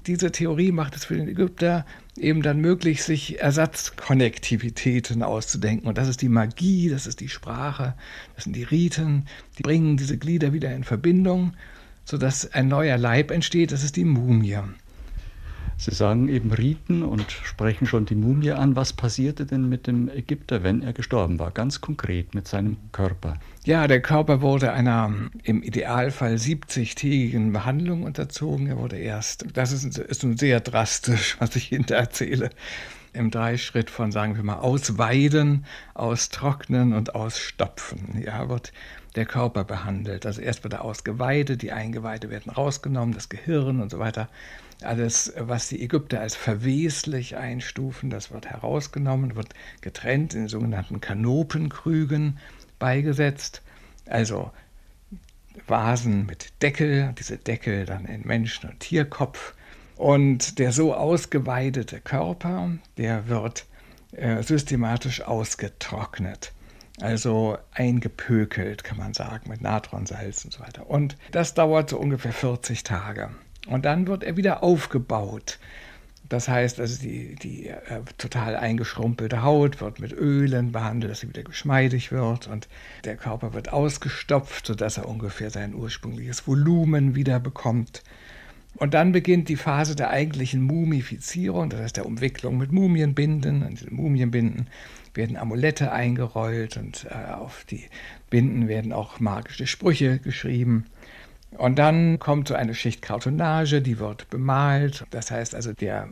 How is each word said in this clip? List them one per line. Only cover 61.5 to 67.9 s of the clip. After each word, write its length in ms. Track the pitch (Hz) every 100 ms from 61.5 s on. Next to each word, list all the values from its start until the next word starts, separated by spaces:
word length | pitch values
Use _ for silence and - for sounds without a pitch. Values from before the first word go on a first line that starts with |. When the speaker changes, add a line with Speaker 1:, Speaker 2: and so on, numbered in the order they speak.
| 127 135 131 110 127
Speaker 1:
Körper, 720 | - 135 165 175 175 185 180 165 - -
der 320 | 113 110 117
wird, 380 | 113 113 - - - - - -
äh, 300 | - 117 113
systematisch 800 | 113 151 139 127 113 117 131 -
ausgetrocknet. 1300 | - 113 110 - 101 - - 101 104 - 95 98 - - - - - -
Also 560 | 110 110 123 110 110 104 -
eingepökelt, 1120 | - 123